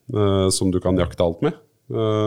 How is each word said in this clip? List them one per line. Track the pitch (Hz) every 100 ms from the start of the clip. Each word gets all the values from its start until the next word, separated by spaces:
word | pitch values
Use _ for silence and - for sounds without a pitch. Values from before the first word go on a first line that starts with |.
| -
eh, | 110 101 98 95
som | 92 95
du | 90
kan | 90 92
jakte | 82 -
alt | 87 85
med. | 147 - _ _ -
Eh, | 117 110 107